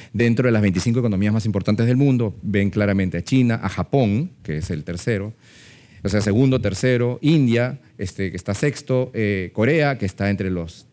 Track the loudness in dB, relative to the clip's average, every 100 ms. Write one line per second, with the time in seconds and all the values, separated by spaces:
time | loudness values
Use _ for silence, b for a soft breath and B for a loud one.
0 | B 0 2 4 2 4 2 2 0 0
1 | 0 0 0 0 0 -2 0 0 2 4
2 | 4 2 0 -4 -2 0 0 2 0 2
3 | 0 -4 0 2 2 0 -2 -4 0 2
4 | 2 2 -2 -8 -8 -6 -4 -6 -8 -6
5 | -4 -4 -6 -12 B B B B B B
6 | -2 0 2 4 4 2 0 0 0 2
7 | 0 0 2 4 4 2 0 -6 b -10
8 | -8 -4 -6 -6 -6 -2 -2 -2 -2 -2
9 | -2 -2 -2 -2 -4 0 2 2 2 0
10 | -4 -2 -2 0 -2 -4 -6 -12 -20